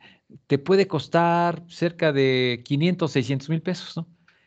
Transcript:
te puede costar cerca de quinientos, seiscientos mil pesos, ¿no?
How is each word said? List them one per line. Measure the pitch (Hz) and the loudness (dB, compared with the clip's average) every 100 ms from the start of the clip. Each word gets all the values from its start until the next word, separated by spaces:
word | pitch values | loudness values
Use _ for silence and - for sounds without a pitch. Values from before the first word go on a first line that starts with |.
| - _ _ - - | -20 _ _ -12 -2
te | 139 | -2
puede | 143 196 190 | 2 2 2
costar | 156 - 170 170 170 170 165 - | -2 0 2 2 2 0 -2 -10
cerca | - 170 170 160 | -4 -4 0 0
de | 139 135 127 127 120 | 2 2 2 0 -2
quinientos, | - 143 175 180 156 | -2 0 0 0 0
seiscientos | 143 113 135 151 | 0 0 -4 -4
mil | 160 | -4
pesos, | 185 180 - 170 | -4 -8 -10 -12
¿no? | 165 _ _ _ | -12 _ _ _